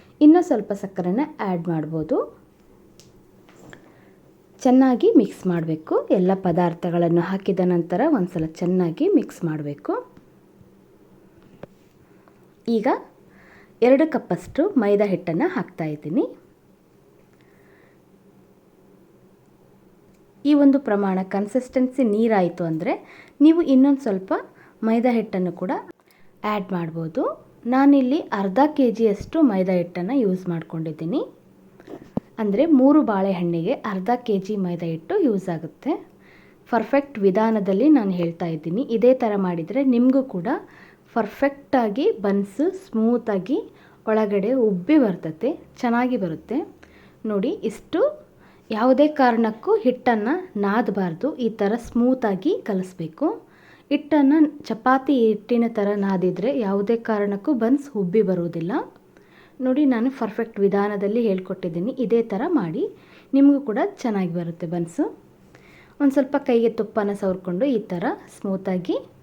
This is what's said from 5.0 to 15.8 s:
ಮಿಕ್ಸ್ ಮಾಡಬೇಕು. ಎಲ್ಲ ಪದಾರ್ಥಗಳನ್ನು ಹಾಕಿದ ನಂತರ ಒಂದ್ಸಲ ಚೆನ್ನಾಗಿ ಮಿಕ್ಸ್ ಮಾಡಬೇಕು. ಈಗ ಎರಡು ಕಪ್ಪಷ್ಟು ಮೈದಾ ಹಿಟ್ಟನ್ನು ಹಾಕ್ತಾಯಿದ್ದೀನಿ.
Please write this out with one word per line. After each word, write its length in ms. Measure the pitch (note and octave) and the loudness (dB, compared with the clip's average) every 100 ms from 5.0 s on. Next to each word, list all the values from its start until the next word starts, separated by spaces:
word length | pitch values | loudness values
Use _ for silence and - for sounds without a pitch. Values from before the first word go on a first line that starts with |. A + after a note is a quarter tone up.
| G4+ F4+ | 4 4
ಮಿಕ್ಸ್ 220 | G3+ - F#3 | 4 0 -2
ಮಾಡಬೇಕು. 440 | E3+ D#3+ D#3 - G#4+ - G#3+ | -2 -2 -6 -2 -4 0 2
ಎಲ್ಲ 140 | F#3 F#3+ F#3 | 2 0 0
ಪದಾರ್ಥಗಳನ್ನು 760 | E3+ F3 E3+ F3+ E3+ E3+ E3+ E3+ | 0 0 -2 -4 0 2 2 0
ಹಾಕಿದ 320 | F#3+ - F#3 F3+ | -4 -2 0 0
ನಂತರ 280 | F3 E3+ F3+ D4 C4+ | 0 -2 -2 2 0
ಒಂದ್ಸಲ 280 | F3 E3+ D#3+ - | 0 -4 -6 -4
ಚೆನ್ನಾಗಿ 460 | F3+ F#3 F3 E3 F4 E4 | -2 0 0 0 0 2
ಮಿಕ್ಸ್ 240 | - - E3 | 0 -6 -6
ಮಾಡಬೇಕು. 440 | D#3 D3 C#3+ - A4 B4 - - _ _ _ _ _ _ _ _ - _ _ - - - _ _ _ _ _ _ _ _ _ - A3+ | -6 -8 -8 -6 -6 -8 -20 -20 _ _ _ _ _ _ _ _ -20 _ _ -20 -20 -20 _ _ _ _ _ _ _ _ _ -2 0
ಈಗ 100 | B3 B4 - _ _ - - - - _ B3 | 0 -2 -6 _ _ -20 -20 -20 -20 _ 4
ಎರಡು 200 | C4+ D#4+ B3 | 4 4 -2
ಕಪ್ಪಷ್ಟು 480 | - E3+ - - G4+ C#4 | -4 -6 -4 -2 0 2
ಮೈದಾ 240 | G3+ G3+ G3+ | 2 2 2
ಹಿಟ್ಟನ್ನು 360 | F3+ - E3 F4 - | -2 -2 -2 -2 -2
ಹಾಕ್ತಾಯಿದ್ದೀನಿ. 680 | - - | -8 -8